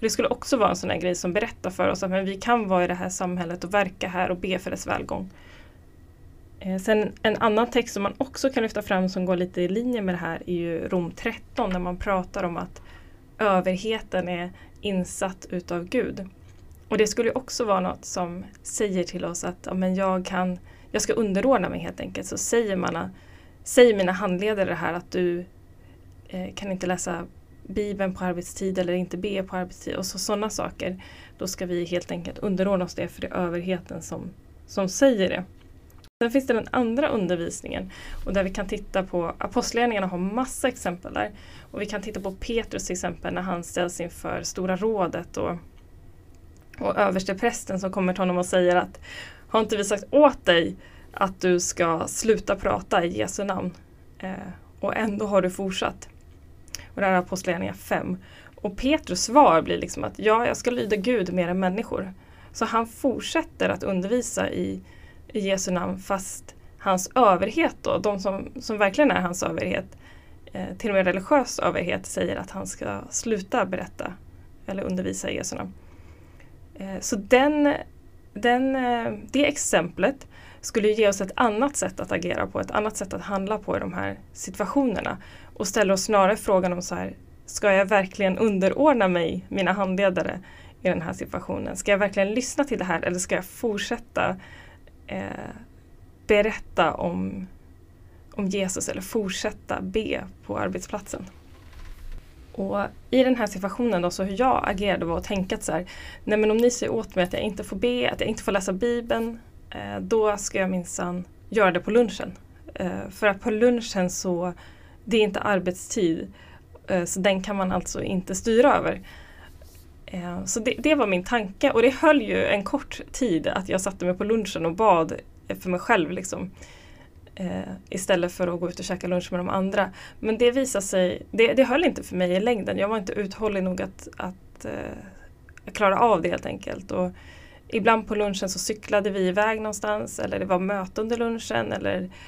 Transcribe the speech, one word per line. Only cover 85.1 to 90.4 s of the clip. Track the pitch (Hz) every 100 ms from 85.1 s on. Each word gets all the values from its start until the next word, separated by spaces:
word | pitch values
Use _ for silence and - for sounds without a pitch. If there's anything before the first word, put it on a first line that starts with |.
| 190 - - -
Och | - 214
ställer | 233 196
oss | 190
snarare | 190 208 190 214
frågan | - 190 185
om | 180
så | 180
här, | 180 185 - - - -
"Ska | - 208
jag | 190 190
verkligen | 202 185 - 190 190
underordna | 220 196 190 - 302 247 190
mig | 175 165 185 -
mina | 196 180
handledare | 190 190 185 196 180 - 185